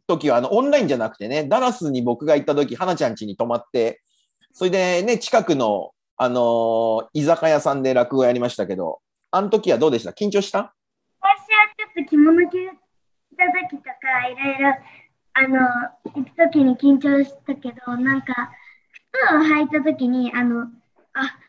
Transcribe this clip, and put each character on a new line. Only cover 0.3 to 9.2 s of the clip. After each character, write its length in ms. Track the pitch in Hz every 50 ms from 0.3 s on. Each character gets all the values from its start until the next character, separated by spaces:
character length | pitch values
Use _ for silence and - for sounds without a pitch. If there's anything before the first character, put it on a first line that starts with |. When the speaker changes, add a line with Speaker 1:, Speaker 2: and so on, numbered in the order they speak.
| 120 123
Speaker 1:
あ 40 |
の、 120 | 123 127 202
オ 80 | 226
ン 80 | 262 285
ラ 80 | 294 285
イ 60 | 214
ン 40 | 135
じ 60 | 139
ゃ 40 | 120
な 120 | 110 113
く 80 | - -
て 100 | 101 113
ね、 180 | 139 156 151
ダ 140 | 139 208 254
ラ 140 | 262 247 -
ス 180 | - 170 147
に 120 | 131 127 120
僕 220 | 123 120 - 147
が 100 | 156 151
行 80 | 147 135
っ 20 |
た 100 | - 143
時、 200 | 147 143 - 120
花 200 | - 120 185 175
ち 80 | - 151
ゃ 60 | 120
ん 40 | 110
家 120 | - 110
に 100 | 104 95
泊 120 | - 120 120
ま 80 | 117 120
っ 60 | - -
て、 320 | - 123 110 117 - - _ _ _ _ _ _ _ _ _ _ _
そ 120 | - 180
れ 40 | 185
で 320 | 180 190 185 180 180 175
ね、 160 | 190 240 240 -
近 260 | - - - 226 185
く 120 | - 156
の、 360 | 131 120 107 104 95 - - - _ _ _ _
あ 140 | - 127 123
の、 800 | 123 123 120 117 117 117 113 113 113 113 113 113 110 113 113 - -
居 100 | 151 143
酒 240 | 151 165 160 160 160
屋 120 | 151 143
さ 140 | - 151 135
ん 100 | 135 131
で 100 | 131 131
落 220 | 123 123 - 139
語 80 | 131 127
や 80 | 120
り 80 | 123 123
ま 80 | 123 123
し 80 | -
た 120 | - 98 90
け 80 | 95 92
ど、 240 | 87 80 - - _ _ _ _